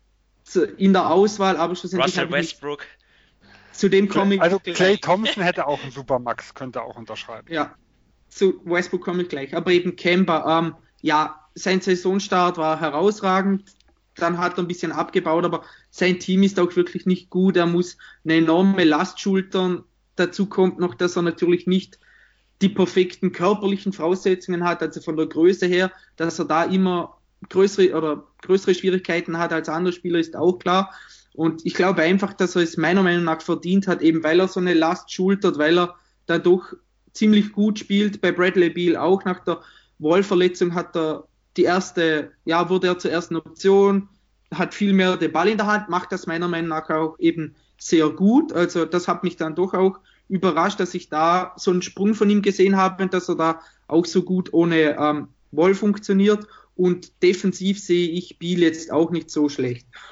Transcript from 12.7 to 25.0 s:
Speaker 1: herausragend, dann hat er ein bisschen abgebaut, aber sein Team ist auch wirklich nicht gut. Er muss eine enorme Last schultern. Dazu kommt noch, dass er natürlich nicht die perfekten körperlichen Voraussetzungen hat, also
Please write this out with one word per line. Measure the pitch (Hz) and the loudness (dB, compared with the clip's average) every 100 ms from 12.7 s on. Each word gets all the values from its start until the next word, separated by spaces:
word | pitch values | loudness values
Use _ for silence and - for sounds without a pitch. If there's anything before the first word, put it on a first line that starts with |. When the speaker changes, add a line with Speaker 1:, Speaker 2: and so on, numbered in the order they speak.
| 156 | -2
Speaker 1:
herausragend, | 160 143 196 208 190 190 196 190 - _ _ _ _ - | -2 0 0 0 0 0 0 -2 -6 _ _ _ _ -4
dann | 170 175 | -4 -2
hat | 175 180 | -4 -4
er | |
ein | 170 | -6
bisschen | 175 170 | -6 -6
abgebaut, | 151 170 190 160 165 175 | -4 -2 -2 0 0 0
aber | 165 - - _ | -4 -10 -20 _
sein | - 185 180 | -2 0 0
Team | - 185 | 0 2
ist | 196 196 | 2 2
auch | 175 180 | 0 0
wirklich | 175 180 190 | -2 -2 -2
nicht | 185 - | -2 -2
gut. | 185 190 175 | 0 2 4
Er | 170 | 2
muss | 175 175 - - - 160 | 0 -2 -8 -20 -10 0
eine | 160 | 2
enorme | 165 165 196 190 | 4 4 4 4
Last | 165 151 190 - | 4 2 -2 -4
schultern. | 202 190 190 196 185 180 - _ _ - | -2 -2 0 -2 -2 -2 -8 _ _ -4
Dazu | 175 - 196 | -2 -2 -4
kommt | - 185 175 | 0 0 0
noch, | 175 - | -6 -2
dass | 175 180 | -4 -2
er | |
natürlich | 170 165 170 175 180 | -2 0 0 0 2
nicht | 185 - _ _ _ _ _ _ - | -2 -2 _ _ _ _ _ _ -2
die | 190 | 0
perfekten | 196 180 190 180 - 185 | 2 0 2 0 0 -6
körperlichen | - 175 208 202 196 196 | 0 0 0 -2 -4 -6
Voraussetzungen | 190 160 185 196 185 - 175 | -4 -2 0 0 -2 -4 -4
hat, | 175 165 | -2 -2
also | 156 180 | -6 -8